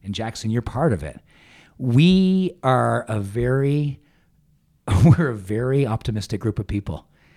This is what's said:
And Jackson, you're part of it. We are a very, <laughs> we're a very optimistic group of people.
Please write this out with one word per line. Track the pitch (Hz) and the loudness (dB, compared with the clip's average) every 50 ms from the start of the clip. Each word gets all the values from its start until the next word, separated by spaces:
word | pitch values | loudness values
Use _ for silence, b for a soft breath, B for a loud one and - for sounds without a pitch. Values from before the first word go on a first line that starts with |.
| - | -10
And | 98 101 | -10 -8
Jackson, | 110 110 113 - - - 110 | -8 -8 -8 -8 -8 -6 -4
you're | 110 120 117 | -4 -4 -4
part | - - 127 135 127 107 | -4 -4 -2 0 0 0
of | 80 78 | -2 -4
it. | 73 - - - b b b b b b b b b b b | -8 -14 -16 -20 b b b b b b b b b b b
We | 131 127 117 135 160 180 185 190 190 185 190 185 185 175 - - - | -2 2 4 6 6 6 6 4 4 4 2 2 0 -2 -4 -4 -2
are | 131 131 123 117 117 117 120 117 - | 0 2 2 2 2 0 -2 -2 -4
a | 107 104 | -4 -4
very, | 98 98 101 120 120 123 131 135 139 143 143 147 147 143 139 - b b b b b b b b _ _ _ _ _ _ _ _ _ | -4 -4 -4 -4 -2 0 0 0 0 0 0 0 -2 -4 -6 -10 b b b b b b b b _ _ _ _ _ _ _ _ _
<laughs> | - 95 87 113 | 0 2 6 6
we're | 170 - 175 165 135 | 6 6 6 2 -2
a | 117 | -2
very | 104 95 95 107 110 123 127 135 143 139 | -6 -6 -6 -4 -4 -2 0 0 0 0
optimistic | 107 110 - - - 107 107 95 - - 98 | 0 -2 -4 -4 -4 -6 -6 -6 -6 -6 -4
group | - 110 98 - | -4 -4 -4 -4
of | 101 | -4
people. | - 104 101 - - 80 - - _ b b b b b | -6 -6 -6 -6 -6 -8 -10 -12 _ b b b b b